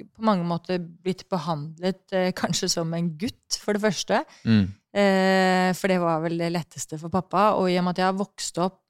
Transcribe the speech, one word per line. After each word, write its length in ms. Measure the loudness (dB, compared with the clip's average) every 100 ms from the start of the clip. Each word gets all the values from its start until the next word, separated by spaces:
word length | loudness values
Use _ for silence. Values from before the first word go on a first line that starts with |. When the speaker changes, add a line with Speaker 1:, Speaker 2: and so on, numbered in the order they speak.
Speaker 1:
på 220 | -20 -4 0
mange 180 | 2 0
måter 360 | -4 -2 -4
blitt 420 | -4 -8 -6 -6 -4
behandlet, 720 | -4 -2 -4 -6 -4 -4 -4 -4
eh, 220 | 0 0 0
kanskje 340 | -2 -2 -2 -2
som 180 | -2
en 200 | -2 -4 -4
gutt, 400 | -8 -10 -10 -6
for 140 | -2 0
det 60 | 0
første. 340 | -2 -2 -2 -2 -6
Speaker 2:
Mm. 240 | 2 2 2 -4 _ 2
Speaker 1:
Eh, 760 | 4 4 4 4 4 4 2 0
for 160 | 0
det 80 | 2
var 220 | 2 0
vel 140 | -2 -2
det 140 | -2
letteste 460 | -2 -6 -10 -10 -10
for 100 | -4
pappa. 380 | -4 0 2 4 4
Og 80 | 2
i 40 | 2
og 60 | 0
med 100 | 0
at 80 |
jeg 40 | 0
har 140 | 0
vokst 400 | -4 -8 -8 -2
opp 160 | -2 -4